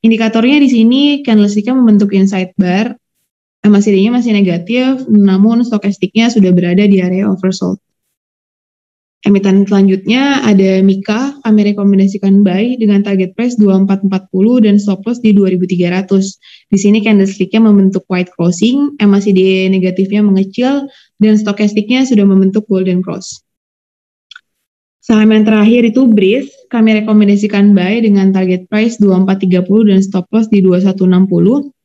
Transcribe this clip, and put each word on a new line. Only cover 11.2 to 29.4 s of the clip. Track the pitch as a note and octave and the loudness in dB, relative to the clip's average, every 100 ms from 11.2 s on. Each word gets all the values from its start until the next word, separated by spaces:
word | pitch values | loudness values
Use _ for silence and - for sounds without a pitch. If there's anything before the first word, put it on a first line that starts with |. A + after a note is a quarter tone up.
| C#4 C#4+ | -6 -6
kami | A#3 G#3+ G#3 G3+ | -2 0 0 0
rekomendasikan | G3+ G3 G3 G3+ G3 G3 | 0 2 0 -2 0 2
buy | G3+ F3+ A#3+ B3+ | 2 0 -4 -2
dengan | G#3+ G3 | 0 0
target | G3+ G3 F#3 - | 0 -2 -4 -4
price | A#3+ A#3+ | -6 0
dua | G#3 F#3+ | 0 2
empat | F#3+ F#3+ G3 | 0 -2 -2
empat | F#3+ - | -4 -6
puluh | F#3 G#3+ B3+ | -2 0 2
dan | G#3+ G3+ | 2 2
stop | G3+ F#3+ | 0 -6
loss | G#3+ A#3+ | -6 -4
di | A3 G3+ | 0 2
dua | F#3+ | 2
ribu | F#3 F3+ | -2 -4
tiga | F3+ F3 | -2 -2
ratus. | F3+ G3 G3 F#3+ - - - _ | -2 -2 -2 -2 -10 -20 -20 _
Di | G3 | 0
sini | G3+ G#3+ | 2 0
candlestick-nya | G#3+ G#3 G3 F#3+ F#3+ A3 | 2 0 0 -2 -4 0
membentuk | A3 G3+ F#3+ G3 _ | 2 4 2 -2 _
white | F3+ F3+ | -6 -6
closing, | - E3+ E3+ A3 C4+ C#4+ C#4+ | -4 -4 -2 -2 -2 -4 -2
M | G#3 | 0
A | G3 | 0
C | G3+ F#3 | 0 0
D | F#3+ F#3+ F#3+ | 0 0 -2
negatifnya | F#3+ F#3 F#3 G3 G3+ | -2 -2 -4 -4 0
mengecil, | G#3 F#3+ F#3+ - B3 C#4+ C#4 - _ _ | 0 0 -2 -4 -4 -4 -6 -16 _ _
dan | G#3+ G#3+ | 0 0
stokastiknya | G#3 G3+ G#3+ G#3+ G#3 B3+ C4 | -2 -4 -2 -2 -2 -2 0
sudah | A3 | 2
membentuk | G3 F#3+ G3 G3+ G#3+ | 2 2 0 -2 -4
golden | F#3+ F#3 F3+ | -4 -2 -4
cross. | F3+ E3+ - - _ _ _ _ _ _ _ _ _ - _ _ _ _ _ _ | -6 -12 -14 -20 _ _ _ _ _ _ _ _ _ -20 _ _ _ _ _ _
Saham | - A3 G#3+ A3 | -2 2 4 2
yang | |
terakhir | G#3+ G#3+ G#3 A#3+ A#3 | 2 2 2 2 2
itu | A#3 C4 | 2 2
Breeze, | G#3 F#3+ B3 C#4 _ _ | 2 2 -2 -6 _ _
kami | A#3 A3 G#3+ | 0 0 0
rekomendasikan | G#3+ G#3+ G3+ G3+ G#3 G3+ G3+ G3 | 0 2 2 0 0 0 2 2
buy | F3+ A3+ | 0 -2
dengan | A3 G3+ F#3+ | 0 2 2
target | F#3+ F#3 F3+ F#3 | 0 -2 -4 -4
price | G#3+ A3+ A#3 | -2 -2 0
dua | G3+ F#3 | 0 2
empat | F#3+ F#3+ | 0 -2